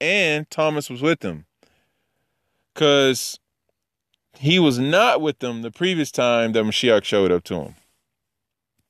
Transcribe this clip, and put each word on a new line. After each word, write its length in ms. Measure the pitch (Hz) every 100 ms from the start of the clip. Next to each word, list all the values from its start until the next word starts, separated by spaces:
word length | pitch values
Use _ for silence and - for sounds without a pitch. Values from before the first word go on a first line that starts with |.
and 480 | 151 202 170 151 151
Thomas 380 | - 156 151 -
was 140 | 123
with 180 | 147 165
them, 240 | 101 78 - _ _ _ _ _ _ _ _ _ _ _ _
'cause 640 | - 151 143 135 123 - - _ _ _ _ _ _ _ _ _ -
he 200 | 139 185
was 200 | 160 123
not 420 | 135 175 240 -
with 200 | 156 135
them 220 | 127 117
the 80 | 117
previous 420 | - 180 170 139
time 400 | - 123 120 113
that 120 | 113
Mashiach 400 | 107 - 123 107
showed 280 | - 104 95
up 120 | 87
to 100 | - 90
him. 180 | 71 80 _ _ _ _ _ _ _ _ _ _